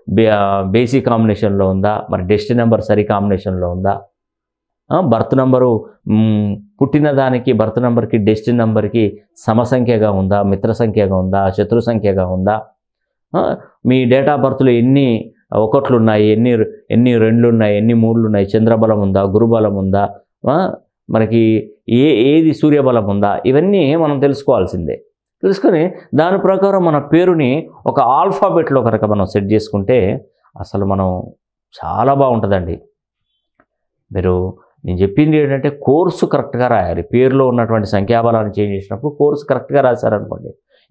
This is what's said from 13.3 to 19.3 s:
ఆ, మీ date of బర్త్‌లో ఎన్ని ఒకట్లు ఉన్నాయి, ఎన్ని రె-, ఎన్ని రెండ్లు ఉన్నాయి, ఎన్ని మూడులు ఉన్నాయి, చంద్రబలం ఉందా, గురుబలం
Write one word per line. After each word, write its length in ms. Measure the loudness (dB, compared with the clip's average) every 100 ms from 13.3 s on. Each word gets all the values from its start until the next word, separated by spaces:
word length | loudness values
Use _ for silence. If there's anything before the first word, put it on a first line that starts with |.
| -4
ఆ, 200 | -2 -4 -10 _ 0
మీ 180 | 0
date 240 | 2 2 2
of 80 | 0
బర్త్‌లో 340 | -2 0 2
ఎన్ని 640 | 2 2 2 2 -2 -6 _ _
ఒకట్లు 420 | -2 0 0 2 2
ఉన్నాయి, 300 | 2 2 2
ఎన్ని 280 | 2 2
రె-, 160 | 0 -2 -6 _
ఎన్ని 260 | 0 2 2
రెండ్లు 320 | 2 4 2
ఉన్నాయి, 280 | 2 2 2
ఎన్ని 180 | 2
మూడులు 300 | 2 2 2
ఉన్నాయి, 220 | 0 0 0 0
చంద్రబలం 440 | 2 2 2 2
ఉందా, 220 | 0 0
గురుబలం 540 | 0